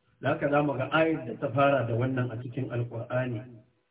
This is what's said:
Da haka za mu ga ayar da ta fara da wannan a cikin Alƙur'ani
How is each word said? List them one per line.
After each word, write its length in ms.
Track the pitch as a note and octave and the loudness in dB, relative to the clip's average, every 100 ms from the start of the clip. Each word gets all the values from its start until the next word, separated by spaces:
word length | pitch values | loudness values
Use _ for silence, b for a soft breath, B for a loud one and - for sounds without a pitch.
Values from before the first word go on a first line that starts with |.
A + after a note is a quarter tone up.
| _ _ | _ _
Da 80 | - | -2
haka 200 | D#3 D3+ | 0 2
za 120 | C#3+ | 2
mu 100 | D3 | 2
ga 160 | B2+ - | 0 0
ayar 340 | D#3+ D#3+ D3+ B2 | 2 2 0 -4
da 80 | - | -6
ta 100 | C#3 | -2
fara 340 | C#3 C#3 C#3 A#2 | 4 4 4 2
da 60 | A#2 | 0
wannan 360 | B2+ C3 B2 | 0 0 -2
a 100 | A2+ | -4
cikin 280 | - - B2+ | -8 -6 -4
Alƙur'ani 720 | B2 A#2 A#2 A#2 B2+ B2+ A2+ B2 A#2 - _ _ | -4 -4 -6 -4 -4 -2 -6 -10 -16 -20 _ _